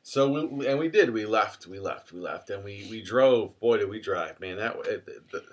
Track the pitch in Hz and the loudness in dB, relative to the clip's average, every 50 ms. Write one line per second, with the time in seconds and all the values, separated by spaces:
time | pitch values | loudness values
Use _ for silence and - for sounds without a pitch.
0 | - - - 135 139 139 143 151 156 156 135 139 135 131 139 143 160 165 160 214 | -12 -4 0 2 2 2 2 0 -2 -4 -4 -4 -2 0 0 0 0 2 4 4
1 | 180 127 110 110 107 107 110 110 101 - - - - 87 95 98 95 87 67 - | 4 4 2 -2 -2 0 2 2 2 0 -4 -12 -16 -14 -12 -8 -6 -6 -6 -8
2 | - - 82 90 90 73 78 85 - - 101 98 101 101 101 101 98 95 110 110 | -12 -16 -14 -10 -8 -8 -8 -10 -10 -10 -10 -10 -10 -12 -12 -12 -12 -12 -12 -12
3 | 101 92 113 127 135 135 123 113 101 - - - 113 120 117 104 101 95 107 110 | -6 0 4 6 6 8 6 4 2 -2 -4 0 2 4 4 4 2 -2 -4 -6
4 | - 101 95 87 82 78 78 - 95 92 92 98 110 117 - - - 123 110 90 | -4 -2 -2 -2 -2 -6 -8 -10 -10 -8 -6 -4 -4 -4 -4 -4 -4 -4 -4 -4
5 | - - - - _ _ - - - - | -6 -12 -18 -18 _ _ -10 -10 -10 -12